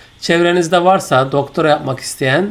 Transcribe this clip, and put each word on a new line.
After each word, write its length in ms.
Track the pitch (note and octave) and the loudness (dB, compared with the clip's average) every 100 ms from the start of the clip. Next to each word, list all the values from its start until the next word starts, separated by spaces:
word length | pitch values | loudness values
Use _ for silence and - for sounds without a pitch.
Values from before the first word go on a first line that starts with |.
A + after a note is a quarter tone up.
| - _ | -20 _
Çevrenizde 640 | - E3+ F3 F3+ E3 F3 | -2 0 2 0 0 2
varsa 480 | F3+ F#3+ - C3 C3+ | 4 2 2 0 0
doktora 360 | C#3+ C3+ - D#3 | -2 -2 -2 0
yapmak 320 | C#3+ C3+ B2+ | 0 -2 -8
isteyen, 500 | - - C3 D3 G3+ | -10 -6 -2 0 -2